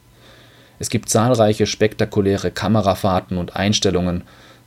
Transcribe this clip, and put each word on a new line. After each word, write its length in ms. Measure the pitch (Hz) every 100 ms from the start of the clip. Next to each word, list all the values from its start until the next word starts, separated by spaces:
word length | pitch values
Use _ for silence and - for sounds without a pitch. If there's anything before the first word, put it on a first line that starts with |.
| _ _ - - - - - _
Es 100 | -
gibt 200 | 113 -
zahlreiche 580 | 110 117 120 107 107 104
spektakuläre 880 | - 107 - 101 107 98 98 90
Kamerafahrten 840 | - 98 110 98 92 101 92 - 90
und 200 | 85 -
Einstellungen, 680 | 98 107 101 90 90 87 - - - -